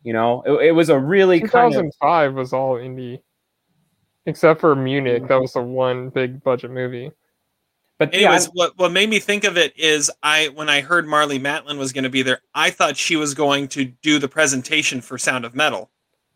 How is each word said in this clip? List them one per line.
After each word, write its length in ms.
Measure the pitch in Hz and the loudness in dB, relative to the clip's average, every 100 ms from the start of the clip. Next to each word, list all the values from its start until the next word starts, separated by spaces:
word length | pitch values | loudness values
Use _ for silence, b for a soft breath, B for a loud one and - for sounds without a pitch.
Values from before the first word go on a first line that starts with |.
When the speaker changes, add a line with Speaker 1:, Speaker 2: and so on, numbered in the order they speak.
Speaker 1:
You 100 | 117 | -6
know, 300 | 113 117 120 | 0 0 0
it, 240 | 123 139 147 | 0 2 4
it 60 | |
was 180 | 165 160 | 4 4
a 80 | 143 | 2
really 420 | 135 196 190 175 | 2 2 4 4
kind 60 | 214 | 4
of 40 | |
Speaker 2:
Two 80 | 240 240 202 | 4 4 2
thousand 140 | 160 - | -2 -2
five 360 | 147 165 143 | 0 2 0
was 180 | 135 127 | -2 -4
all 220 | 131 135 | -4 -2
indie, 460 | 123 127 127 123 127 _ _ _ _ _ _ _ _ _ _ - | -4 -6 -12 -12 -14 _ _ _ _ _ _ _ _ _ _ -8
except 340 | 151 165 156 | 2 4 4
for 140 | 170 139 | 4 2
Munich. 520 | 131 139 131 120 131 | 0 -2 0 -2 2
That 120 | 131 | 0
was 140 | 131 | 0
the 80 | 135 | -4
one 480 | 123 131 127 127 127 | -6 -2 -2 -2 -4
big 320 | 131 127 131 | -4 -4 -4
budget 260 | 139 123 123 | -2 -2 -4
movie. 400 | 127 127 123 127 - _ _ _ _ _ _ _ - | -8 -8 -8 -14 -18 _ _ _ _ _ _ _ -4
Speaker 1:
But 160 | 151 | -2
yeah, 140 | 185 196 | 4 4
Speaker 3:
Anyways, 220 | 165 175 | 4 0
Speaker 1:
I'm 40 | |
Speaker 3:
what, 240 | 180 170 - | -2 -2 0
what 160 | 180 | -2
made 160 | 175 214 | 0 0
me 100 | 208 | 0
think 260 | - 208 | -2 -2
of 120 | 202 175 | -2 0
it 160 | 151 - | -2 0
is 320 | 156 151 143 - | 0 0 0 -4
I, 260 | 147 156 156 | 0 0 0
when 200 | 143 151 | -4 -2
I 140 | 143 | -2
heard 240 | 139 175 156 | 0 -2 0
Marlee 340 | 151 147 139 | 0 0 -2
Matlin 380 | 139 151 143 147 | -4 -6 -8 -8
was 140 | 135 | -8
gonna 160 | 135 131 | -4 -4
be 100 | 131 | -2
there, 220 | 131 127 _ | -2 -2 _
I 140 | 143 170 | -2 -2
thought 300 | 180 170 143 | 0 -2 -2
she 180 | - 160 | -2 -2
was 160 | 151 | -2
going 360 | 139 147 139 139 | 0 0 0 -4
to 180 | 147 131 | -4 -6
do 320 | 123 151 147 | -4 0 0
the 100 | 135 | 0
presentation 720 | 156 151 131 123 156 147 131 | 0 0 0 -2 -2 -2 -4
for 160 | - 127 | -10 -8
Sound 300 | - 127 117 | -4 -4 -6
of 80 | |
Metal. 360 | 127 151 107 - _ _ _ _ | -2 -2 -2 -10 _ _ _ _